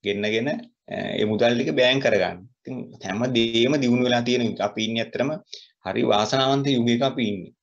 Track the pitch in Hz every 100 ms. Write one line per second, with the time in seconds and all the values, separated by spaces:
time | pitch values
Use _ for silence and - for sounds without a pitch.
0 | - 101 104 110 131 196 - _ - 98
1 | 98 - 107 107 120 120 - 147 123 135
2 | 120 107 90 90 98 _ - 127 - -
3 | 95 98 123 120 117 117 120 151 127 120
4 | 123 120 120 120 113 98 104 - 110 113
5 | 113 - 135 156 _ - - _ 92 104
6 | 127 104 107 135 131 139 139 131 117 120
7 | 135 135 110 101 85 _